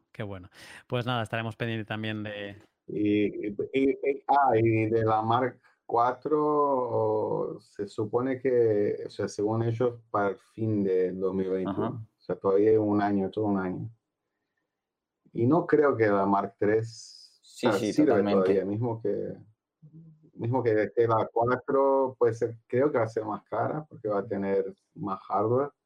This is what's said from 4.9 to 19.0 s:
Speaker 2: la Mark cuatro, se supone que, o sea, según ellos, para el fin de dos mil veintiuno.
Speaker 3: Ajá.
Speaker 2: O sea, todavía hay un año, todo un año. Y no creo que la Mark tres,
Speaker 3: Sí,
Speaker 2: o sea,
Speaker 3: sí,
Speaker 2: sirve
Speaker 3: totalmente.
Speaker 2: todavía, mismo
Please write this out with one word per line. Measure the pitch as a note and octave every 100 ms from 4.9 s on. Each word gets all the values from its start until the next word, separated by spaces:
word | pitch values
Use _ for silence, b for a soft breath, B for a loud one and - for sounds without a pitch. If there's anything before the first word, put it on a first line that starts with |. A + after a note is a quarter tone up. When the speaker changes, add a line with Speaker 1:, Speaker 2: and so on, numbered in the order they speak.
| A2+
Speaker 2:
la | A2 A2
Mark | A2 A#2+ B2+ - b b -
cuatro, | A#2 B2 B2+ C#3+ D3+ D3+ D3 C#3+ C3+ B2 A2 A2 G#2+ G#2+ G#2 G2 -
se | - - G2+
supone | - G#2+ A#2+ C3 B2
que, | C3+ B2 A2+ G#2 G#2 - -
o |
sea, | - G2+
según | - G#2 A2+
ellos, | A#2 A2+ B2 A#2 _
para | G#2 G2+
el | F#2+
fin | _ - A2 G#2+
de | F#2+ F#2 F2+
dos | F#2 F#2+
mil | F#2+ F#2
veintiuno. | F#2+ F#2 G2 A2+
Speaker 3:
Ajá. | B2
Speaker 2:
O | A2 _
sea, | - F2+
todavía | G2 G2 G#2+
hay | A2
un | G#2 G#2
año, | G#2 G2+ F#2+
todo | G#2+ G#2+
un | G2
año. | F#2 F2+ A2 - _ _ _ _ _ _ _ _ _ _ _ _ _
Y | - A#2+
no | E3 E3+
creo | D3+ C#3+ A2+
que | A2
la | G2+ F#2+
Mark | G2 G2+ -
tres, | G#2 A2 A2+ - - - - _
Speaker 3:
Sí, | - - C3
Speaker 2:
o |
sea, | G2+
Speaker 3:
sí, | G#2
Speaker 2:
sirve | G2 D3+
Speaker 3:
totalmente. | G#2 G2+ G2
Speaker 2:
todavía, | F#2 G2 F#2+
mismo | G#2+ B2 A2